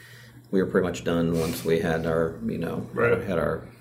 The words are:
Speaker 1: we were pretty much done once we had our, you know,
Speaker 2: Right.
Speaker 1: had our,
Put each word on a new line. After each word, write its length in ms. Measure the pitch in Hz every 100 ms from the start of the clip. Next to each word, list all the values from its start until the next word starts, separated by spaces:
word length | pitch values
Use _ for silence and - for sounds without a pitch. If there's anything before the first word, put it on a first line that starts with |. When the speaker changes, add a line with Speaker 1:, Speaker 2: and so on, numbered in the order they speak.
| - - - - -
Speaker 1:
we 100 | 95
were 60 | 92
pretty 180 | 98 90
much 180 | 85
done 340 | 85 85 82 82
once 260 | 80 80
we 140 | 82 82
had 260 | 82 82 82
our, 320 | 82 82 80 -
you 120 | -
know, 280 | 82 80 -
Speaker 2:
Right. 300 | - - -
Speaker 1:
had 160 | 98 82
our, 280 | 78 80 - -